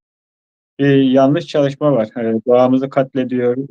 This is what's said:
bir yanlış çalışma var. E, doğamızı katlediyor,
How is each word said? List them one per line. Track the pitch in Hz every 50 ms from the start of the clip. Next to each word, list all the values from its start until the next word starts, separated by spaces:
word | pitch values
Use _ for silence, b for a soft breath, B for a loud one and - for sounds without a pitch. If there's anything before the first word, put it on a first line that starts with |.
| _ _ _ _ _ _ _ _ _ _ _ _ _ _ _ -
bir | 139 143 139 135
yanlış | 135 131 127 135 135 135 156 170 147
çalışma | - - 151 143 139 143 - 151 147
var. | 135 113 110 - -
E, | 127 113 113 113 110 -
doğamızı | 123 123 123 127 123 131 131 139 135
katlediyor, | - 139 135 135 - 131 127 120 127 127 123 123 123 135 139 -